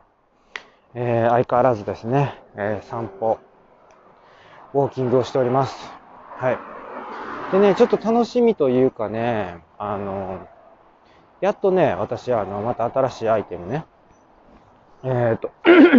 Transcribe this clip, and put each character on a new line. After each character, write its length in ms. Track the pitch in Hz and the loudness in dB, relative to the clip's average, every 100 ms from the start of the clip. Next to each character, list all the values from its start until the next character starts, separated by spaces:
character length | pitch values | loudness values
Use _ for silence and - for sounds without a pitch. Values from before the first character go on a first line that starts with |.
| _ _ _ _ _ - - _ _ | _ _ _ _ _ -18 -18 _ _
え 320 | 120 120 117 117 | -6 -2 2 2
ー、 40 | |
相 140 | 117 127 | 2 2
変 60 | 123 | 2
わ 60 | |
ら 100 | 127 | 2
ず 100 | 110 | 0
で 120 | 101 92 | -4 -8
す 100 | 113 | -2
ね、 340 | 135 135 - - | 0 -2 -6 -16
え 260 | - 104 101 | -6 -4 -6
ー、 80 | - | -8
散 200 | 120 113 | -10 -10
歩、 320 | - 113 104 - _ _ _ _ _ _ _ _ - - - - | -4 -2 -2 -6 _ _ _ _ _ _ _ _ -20 -20 -20 -6
ウ 120 | 139 | -2
ォ 40 | 135 | -2
ー 40 | |
キ 100 | 131 | -2
ン 80 | 123 | 0
グ 80 | 127 | 2
を 60 | |
し 80 | 113 | 2
て 60 | 139 | 0
お 40 | |
り 80 | 123 | 0
ま 160 | 135 127 | 0 -2
す。 240 | - - - - - - - | -6 -16 -20 -20 -20 -20 -6
は 160 | 127 | -4
い。 60 | 113 - - - - - - - - - | -4 -8 -18 -16 -16 -14 -14 -14 -12 -2
で 80 | 190 | 2
ね、 160 | 202 | 4
ち 80 | 180 | 4
ょ 40 | 233 | 2
っ 20 | |
と 80 | 196 | 2
楽 280 | 208 233 220 | 0 0 0
し 140 | 247 | 2
み 140 | 233 | 2
と 140 | 208 135 | 2 2
い 160 | 127 | 4
う 80 | 131 | 2
か 160 | - 104 | 0 -6
ね、 500 | 110 117 110 92 85 - - | -2 -2 -2 -4 -10 -20 -10
あ 200 | 104 101 | -6 -6
の、 480 | 101 98 95 92 - - - - _ _ _ _ _ _ | -6 -8 -8 -10 -14 -20 -20 -20 _ _ _ _ _ _
や 100 | 190 | -4
っ 60 | 208 | 0
と 120 | 196 | 0
ね、 240 | 185 135 90 | 2 2 0
私 320 | 110 117 - | -4 -6 -2
は 120 | 117 | -2
あ 20 | |
の、 160 | 95 101 | -2 -4
ま 160 | 113 - | -4 -4
た 80 | |
新 260 | 117 135 127 | -2 0 -2
し 120 | - | -2
い 60 | 110 | 0
ア 80 | 110 | 0
イ 40 | |
テ 140 | - 87 | -2 -10
ム 100 | 87 | -8
ね、 180 | 147 - _ _ _ _ _ _ - _ _ _ _ | -10 -10 _ _ _ _ _ _ -20 _ _ _ _
え 60 | 131 | -4
ー 280 | 123 120 - | -2 0 -2
と、 120 | - - - 349 330 | -6 0 6 8 8